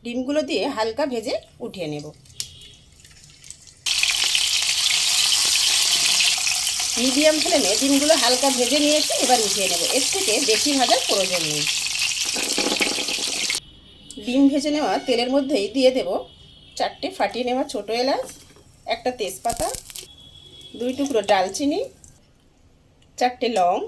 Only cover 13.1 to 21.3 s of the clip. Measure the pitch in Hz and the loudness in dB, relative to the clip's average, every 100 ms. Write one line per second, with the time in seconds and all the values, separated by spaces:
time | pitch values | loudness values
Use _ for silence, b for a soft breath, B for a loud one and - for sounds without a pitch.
13.1 | - - - - - - - - - - | -4 -4 -4 -4 -6 -8 -20 -20 -20 -18
14.1 | - 208 254 277 294 294 294 262 190 285 | -10 -2 4 4 4 0 0 0 -2 0
15.1 | 233 247 277 269 269 202 262 254 262 180 | 0 2 0 2 0 0 4 4 4 -2
16.1 | - - - - - - - - - 302 | -4 -6 -18 -20 -20 -20 -6 -6 -4 -8
17.1 | 381 202 226 247 254 285 220 202 226 262 | -2 -2 -2 -2 -2 -2 -6 -4 -2 0
18.1 | 330 508 - - - - - - - 254 | -2 -4 -12 -20 -20 -20 -18 -6 -4 -4
19.1 | 247 190 - 226 - 339 494 - - - | -4 -6 -4 -4 -2 -2 -4 -8 -14 -14
20.1 | - - - - - - - 240 254 277 | -20 -20 -20 -20 -20 -18 -6 -6 -4 -2
21.1 | 226 202 | -2 2